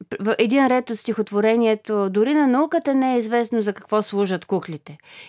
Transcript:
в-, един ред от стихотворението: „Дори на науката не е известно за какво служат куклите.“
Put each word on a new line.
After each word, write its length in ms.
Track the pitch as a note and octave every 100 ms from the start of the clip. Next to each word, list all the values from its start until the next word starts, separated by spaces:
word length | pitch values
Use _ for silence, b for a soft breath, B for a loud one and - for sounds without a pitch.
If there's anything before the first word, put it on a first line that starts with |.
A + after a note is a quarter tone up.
| - -
в-, 160 | G3+ -
един 280 | A3 C#4 C4
ред 220 | B3+ B3
от 100 | A3
стихотворението: 1120 | - A3 G3+ G#3 A3 A3+ A3+ G#3+ - G#3 G3
„Дори 240 | G3+ A#3
на 140 | D4+ C#4
науката 480 | B3 D#4 E4+ D4 C4+
не 180 | C4 B3
е 20 |
известно 440 | A3 A#3+ A3+ A#3
за 120 | G#3
какво 280 | F#3+ - G#3+
служат 440 | G#3 G3+ G3 F3+ -
куклите.“ 520 | F#3 - D3+ - D3 B B